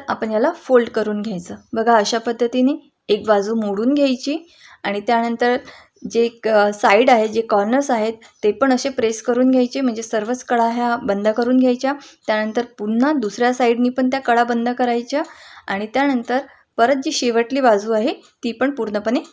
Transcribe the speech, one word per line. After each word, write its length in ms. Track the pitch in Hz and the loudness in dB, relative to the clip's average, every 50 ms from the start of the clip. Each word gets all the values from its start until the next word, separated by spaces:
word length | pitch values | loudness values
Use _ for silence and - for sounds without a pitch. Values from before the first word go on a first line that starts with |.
| 277 - | -2 -4
आपण 240 | - 214 226 220 220 | -6 -4 -4 -4 -2
याला 200 | 214 233 311 339 | 0 0 0 -2
फोल्ड 360 | - - - 262 247 233 214 | -4 -2 2 2 2 2 2
करून 340 | - 226 214 214 214 208 208 | -2 -4 -4 -2 -4 -6 -6
घ्यायचं. 320 | 220 202 180 175 - 202 - - _ - | -6 -8 -10 -10 -12 -16 -18 -14 _ -6
बघा 240 | 226 220 233 233 | -2 2 4 4
अशा 220 | 220 202 202 - 226 | 4 4 2 -2 -4
पद्धतीने 720 | 233 247 240 233 240 233 233 254 254 262 302 320 - _ _ _ _ - | -2 -4 -4 -2 -2 -2 0 2 2 2 0 -2 -6 _ _ _ _ -2
एक 180 | 202 214 208 | -2 0 2
बाजू 280 | 208 214 202 196 208 226 | 2 2 2 2 0 -2
मोडून 400 | 226 220 202 202 196 226 254 285 | -2 -2 -2 -2 -2 0 0 2
घ्यायची 540 | 285 285 269 254 247 - 269 294 330 330 _ _ _ - - - - - | 2 2 2 0 -2 -4 -4 -6 -6 -8 _ _ _ -20 -20 -18 -10 -8
आणि 160 | 196 202 202 | -6 -6 -4
त्यानंतर 560 | 202 208 240 233 233 233 233 226 247 240 247 254 - - - - - _ _ _ - 190 | -2 0 0 0 0 -2 -2 0 0 0 0 0 -4 -10 -20 -20 -20 _ _ _ -12 -4
जे 180 | - 226 233 233 | 0 0 0 0
क-, 420 | 233 - - 220 220 208 202 208 208 | -2 -4 -2 0 2 4 4 2 2
साईड 360 | 208 - 233 196 208 262 262 | 2 2 4 4 6 6 6
आहे, 180 | 254 226 220 220 | 4 4 2 2
जे 120 | 214 226 | 0 -2
कॉर्नर्स 500 | 226 226 - 202 202 214 240 269 285 285 | -2 0 0 0 2 2 0 0 0 0
आहेत 220 | 254 226 214 220 226 220 - - _ _ - | -2 -2 -2 -4 -4 -8 -12 -20 _ _ 0
ते 100 | 214 208 | 0 0
पण 200 | 208 269 269 254 | 2 2 2 2
असे 160 | 247 - 277 | 2 0 -4
प्रेस 340 | 269 - 240 220 226 226 - | -2 -2 -2 -2 -2 -2 -4
करून 280 | - 240 240 254 262 | -2 0 2 4 4
घ्यायचे, 300 | 262 254 247 240 - 269 | 4 4 2 0 0 -2
म्हणजे 220 | 277 254 220 220 226 | -2 -2 -2 -4 -6
सर्वच 420 | - - 220 208 214 247 247 - | -4 -4 -4 -2 -2 -4 -6 -4
कडा 200 | - 254 233 226 | -2 0 2 2
ह्या 320 | 233 233 240 240 240 233 | 0 0 -2 -2 -2 -2
बंद 320 | - - 190 196 202 202 214 | -2 -2 -2 -2 0 0 0
करून 280 | 214 254 240 240 254 | 0 0 0 2 4
घ्यायच्या. 360 | 262 254 254 247 240 - 262 285 277 - - - _ _ | 4 4 4 2 0 -2 -4 -4 -6 -10 -18 -20 _ _
त्यानंतर 360 | - 220 214 214 220 214 240 233 240 - - | -4 -2 -2 -2 -2 -2 -4 -4 -6 -6 -8
पुन्हा 340 | 208 208 220 233 247 294 311 | -4 -2 0 2 2 2 0
दुसऱ्या 420 | 285 220 202 196 - 240 240 247 | 0 -2 -4 -2 0 0 0 0
साईडनी 340 | - 262 233 233 226 247 247 | 2 2 0 2 2 0 0
पण 200 | 254 269 262 254 | 0 0 0 0
त्या 120 | 262 269 | 0 -2
कडा 240 | 262 - 233 233 240 | 0 0 2 2 2
बंद 240 | 233 240 233 233 240 | 0 0 -2 -2 -2
करायच्या 540 | 247 247 254 240 233 240 240 240 - 285 330 330 - - - - - - - - | -2 -2 -2 0 -2 -2 -4 -4 -4 -6 -6 -6 -10 -20 -20 -20 -20 -16 -10 -8
आणि 180 | 196 196 208 214 - | -6 -6 -6 -4 -2
त्यानंतर 440 | 262 277 285 269 240 233 - 247 262 277 - - _ _ _ _ | 0 0 0 0 -2 -2 -2 -4 -4 -4 -6 -14 _ _ _ _
परत 180 | - 226 240 285 | 0 2 2 2
जी 180 | 269 269 320 302 | 0 -2 -4 -4
शेवटली 480 | - 269 240 226 226 233 233 262 277 | -2 -2 0 0 0 0 -2 0 2
बाजू 320 | 262 247 214 202 202 220 226 | 4 4 4 2 2 0 -2
आहे 200 | 214 214 277 370 | 0 0 -2 -4
ती 400 | - - _ _ _ - 240 220 | -6 -10 _ _ _ -8 -8 -4
पण 180 | - 254 269 | -2 -2 -4
पूर्णपणे 500 | 277 277 220 214 202 208 208 220 226 294 - - | -2 -4 -6 -6 -6 -4 -4 -2 -2 -2 -4 -6